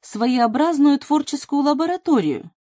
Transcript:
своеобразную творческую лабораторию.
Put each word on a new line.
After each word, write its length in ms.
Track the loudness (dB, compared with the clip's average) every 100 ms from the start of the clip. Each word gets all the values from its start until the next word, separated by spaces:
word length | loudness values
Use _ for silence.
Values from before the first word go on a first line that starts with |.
своеобразную 960 | -12 -4 0 2 0 2 0 4 4 2
творческую 640 | 0 -2 -2 -8 -4 -2
лабораторию. 880 | 0 0 -2 -4 0 0 0 -4 -10 _